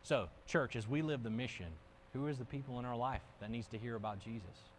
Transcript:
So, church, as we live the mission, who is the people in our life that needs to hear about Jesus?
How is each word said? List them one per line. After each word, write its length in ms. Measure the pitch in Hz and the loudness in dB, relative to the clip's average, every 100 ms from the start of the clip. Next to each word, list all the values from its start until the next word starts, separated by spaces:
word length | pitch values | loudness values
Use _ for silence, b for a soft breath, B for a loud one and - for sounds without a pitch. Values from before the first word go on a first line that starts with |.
So, 260 | - - 87 - - | 6 4 4 -4 2
church, 300 | 170 127 117 | 4 4 2
as 120 | 107 | 2
we 140 | 143 | 2
live 220 | 156 143 | 4 2
the 80 | 117 | 2
mission, 360 | 110 123 - 87 78 - - - | 0 0 -2 -6 -8 -12 -20 -6
who 140 | 127 147 | 0 0
is 100 | 135 | 0
the 80 | 120 | -2
people 320 | 139 135 123 | -4 -2 -2
in 60 | 123 | 0
our 100 | 120 | 2
life 280 | 127 127 - - | 2 0 -6 -8
that 100 | 104 | -4
needs 180 | 117 110 | -2 -2
to 80 | 113 | -4
hear 180 | 120 113 | -2 0
about 240 | 107 98 | -2 -2
Jesus? 500 | 110 113 87 - - | -4 -6 -6 -12 -18